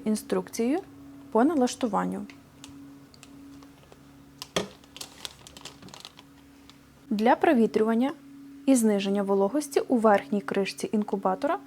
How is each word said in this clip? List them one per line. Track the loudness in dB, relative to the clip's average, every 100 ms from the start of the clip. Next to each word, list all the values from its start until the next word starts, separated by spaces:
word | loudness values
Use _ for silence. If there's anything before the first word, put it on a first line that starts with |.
| -4
інструкцією | -4 -2 -6 -4 -4 -2 -2 -6 -20 -20 -20 -4
по | 2
налаштуванню. | 2 2 0 -2 -4 -2 -4 -6 -10 -18 -20 -20 -20 -20 -20 -20 -20 -20 -20 -20 -20 -20 -20 -20 -20 -20 -20 -20 -20 -20 -8 -8 -8 -14 -20 -18 -18 -16 -18 -18 -20 -20 -20 -20 -20 -20 -20 -20 -20 -20 -20 -20 -20 -20 -20 -20 -6
Для | 0 2 4
провітрювання | 4 4 4 2 0 2 0 -4 -18 -20 -20 -6 2
і | 4
зниження | 4 2 0 -2
вологості | 0 2 2 -2 -2 -4
у | 0 2
верхній | 4 4 2 -4
кришці | -2 -4 -4 -6 -4
інкубатора | -4 -2 -2 -2 -2 -2 -4